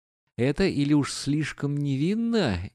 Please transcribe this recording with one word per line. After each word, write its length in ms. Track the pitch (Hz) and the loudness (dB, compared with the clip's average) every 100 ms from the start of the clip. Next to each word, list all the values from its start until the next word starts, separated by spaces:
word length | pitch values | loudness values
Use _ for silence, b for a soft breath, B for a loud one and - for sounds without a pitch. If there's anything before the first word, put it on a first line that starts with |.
| _ _ _ - | _ _ _ -2
Это 280 | 127 147 | 0 2
или 280 | 190 143 143 | 0 2 4
уж 180 | 147 135 | 4 2
слишком 640 | - 139 147 143 - 143 | -2 -2 -2 -2 -4 -4
невинно, 840 | 143 143 135 165 220 233 233 147 90 87 | -2 -2 0 0 0 0 0 0 -2 -6